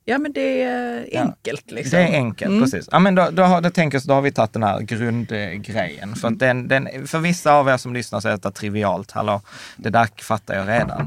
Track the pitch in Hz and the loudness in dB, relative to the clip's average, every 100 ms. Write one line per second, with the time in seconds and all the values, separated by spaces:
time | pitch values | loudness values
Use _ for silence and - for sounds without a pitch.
0 | - 269 302 277 269 262 254 247 240 233 | -4 -2 -2 -2 -2 0 -2 -4 -6 -8
1 | 240 - - - - 110 - 117 127 175 | -6 -2 -2 -2 -8 -8 -10 -8 0 2
2 | 165 147 117 - 196 208 262 - - 160 | 4 2 0 -2 0 2 2 0 0 4
3 | 196 185 170 165 180 180 170 175 151 135 | 6 6 4 4 4 4 2 2 0 0
4 | 135 139 139 - 113 113 104 101 107 110 | 2 2 2 2 0 2 0 0 -4 -4
5 | 117 117 113 107 101 98 104 104 87 71 | -2 -2 -4 -6 -6 -8 -8 -4 -4 -6
6 | 98 - 117 107 131 123 123 135 123 131 | -12 -6 -4 0 0 0 0 -2 -2 -10
7 | 139 165 170 175 151 147 135 127 123 123 | -6 -2 0 0 4 4 6 2 -2 -8
8 | 113 101 110 104 101 - 104 104 101 90 | -6 -4 -2 -2 -4 -6 -4 0 0 -2
9 | 95 107 104 101 - - - - 117 113 | -6 -4 -2 -2 -6 -20 -20 -8 0 2
10 | 113 - - 107 - 98 98 117 104 - | 2 -2 -6 -4 -4 -4 0 0 0 -4